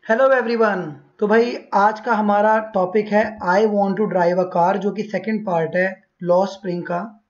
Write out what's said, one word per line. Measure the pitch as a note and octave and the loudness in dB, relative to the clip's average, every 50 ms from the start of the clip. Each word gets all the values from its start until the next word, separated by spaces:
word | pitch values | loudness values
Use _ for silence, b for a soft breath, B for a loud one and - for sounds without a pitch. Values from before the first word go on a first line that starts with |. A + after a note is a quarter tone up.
| _ - | _ -2
Hello | A3 A#3 C4+ C4+ | 2 4 4 4
everyone, | C4+ B3+ A#3 A#3 A#3+ A3+ A3+ G#3+ G3 F#3 E3+ D#3 D3 C#3 - _ _ _ | 4 2 2 -2 0 2 2 2 0 -2 -6 -8 -10 -14 -20 _ _ _
तो | G#3+ | 0
भाई | G3+ G#3+ A3+ A#3 A#3 - - - - - | 2 4 2 2 2 -2 -8 -10 -2 0
आज | A#3 A3+ G#3+ A3 A3 | 2 2 2 0 -2
का | - B3 A#3 | -2 -2 0
हमारा | G#3 G#3+ G#3 G3+ G3+ G#3 G#3+ A3 A3 G#3+ - - | 0 2 2 2 2 4 4 2 2 0 -2 -2
topic | G3 F#3 F3+ F#3 G#3+ G#3 | -2 -2 0 0 -2 -2
है | G#3 G3+ G#3 A3+ G#3+ - - | 2 0 0 0 0 -4 -6
I | - F3+ F3+ G3 A3 | -2 0 2 2 2
Want | G#3+ G#3 G3+ G3+ G3 F#3+ | 2 2 0 0 0 0
to | G3 G#3+ F#3+ F3 | -2 -2 -2 0
Drive | F#3 F3 E3+ F3+ F#3 | 2 2 2 2 0
a | F3+ F3+ - | -2 -2 0
Car, | F3 E3+ F3+ G3+ | 0 2 2 0
जो | G3 F#3 G#3 | 0 -2 -4
कि | F#3+ G3+ G#3 | -4 -4 -8
second | - - F#3 F3+ A3 A3 G#3 G#3+ | -6 -6 -6 -4 -4 -6 -4 -4
part | G3+ F3 E3 E3 D3+ D#3+ | -2 -2 -2 -2 -2 -2
है | F3+ F#3 F#3+ F#3+ - _ _ _ _ F3+ | -2 -2 -2 -4 -8 _ _ _ _ -2
लॉ | E3+ F3 F3+ F#3+ | 0 2 2 2
Spring | F#3+ - - - F#3+ F3 F3 E3 | 0 -4 -10 -8 -8 -6 -6 -6
का | - F3 F3 G3+ A#3 - _ _ _ | -6 -6 -6 -6 -8 -14 _ _ _